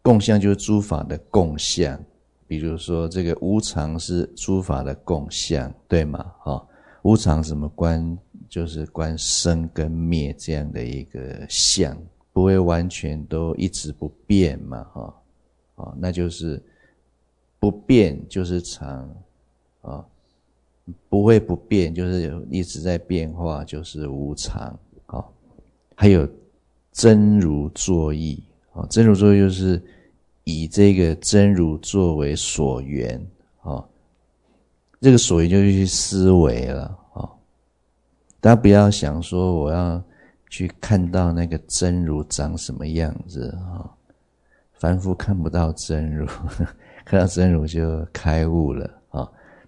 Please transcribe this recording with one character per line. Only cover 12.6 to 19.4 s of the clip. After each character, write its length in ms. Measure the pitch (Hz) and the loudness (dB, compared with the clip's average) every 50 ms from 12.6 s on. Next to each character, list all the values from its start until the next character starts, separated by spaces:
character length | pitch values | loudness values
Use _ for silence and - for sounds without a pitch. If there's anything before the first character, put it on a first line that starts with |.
| 90 85 85 85 87 90 | 2 2 0 0 -2 -4
全 340 | - - - 76 76 78 73 | -6 -8 -8 -8 -8 -8 -8
都 280 | - 78 80 82 82 80 | -8 -6 -6 -4 -4 -4
一 120 | - - 90 | -4 -4 -4
直 240 | - - - 76 73 | -4 -6 -10 -10 -12
不 160 | - 76 80 - _ _ | -10 -12 -12 -12 _ _
变 320 | _ 104 98 92 80 69 - | _ 2 2 4 2 0 -6
嘛， 240 | - - 64 57 - | -12 -12 -14 -14 -14
哈。 300 | - _ - - - - _ _ _ _ _ _ _ _ _ _ _ _ | -16 _ -16 -16 -16 -18 _ _ _ _ _ _ _ _ _ _ _ _
哦， 200 | - - - - 69 | -18 -16 -14 -12 -6
那 140 | 87 92 87 | -6 -4 -2
就 180 | 85 87 85 | -2 -4 -4
是 320 | 82 - 85 82 73 65 _ _ _ _ _ _ _ _ _ _ _ _ _ _ _ _ _ _ _ _ | -4 -8 -8 -8 -8 -10 _ _ _ _ _ _ _ _ _ _ _ _ _ _ _ _ _ _ _ _
不 100 | - 104 95 | 0 0 0
变 440 | - - - 135 120 104 82 71 - - - | -2 0 4 6 6 6 4 0 -6 -12 -10
就 160 | - 98 92 | -8 -6 -4
是 180 | 87 90 87 85 | -4 -4 -6 -6
常， 500 | - - - 71 67 67 65 65 73 - 92 92 _ _ _ | -8 -14 -14 -14 -14 -12 -14 -14 -16 -18 -20 -20 _ _ _